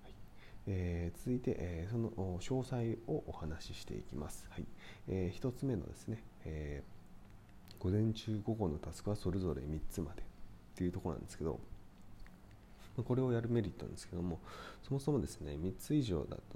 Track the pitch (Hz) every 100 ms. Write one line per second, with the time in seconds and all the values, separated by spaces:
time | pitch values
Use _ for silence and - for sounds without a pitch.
0 | - - - - - - - 95 90 85
1 | 85 - - 123 - - 90 85 92 117
2 | 113 - 95 90 - 131 123 127 117 110
3 | - 151 - - 80 76 - - - 53
4 | - 64 73 - - - - - - -
5 | - 92 90 - 131 120 139 110 - -
6 | - 110 - - - 78 73 71 - -
7 | - - - - - - - - 95 104
8 | 110 110 - 107 104 110 95 76 - -
9 | - 104 92 92 92 73 73 78 - -
10 | 80 - - - - - - - 90 90
11 | 90 76 - - 80 69 - - - -
12 | - - - - - - - - - -
13 | 117 123 131 117 117 117 104 - - -
14 | - 87 87 80 - - - - - 135
15 | - 151 78 - 73 73 87 - - 151
16 | 123 82 - - -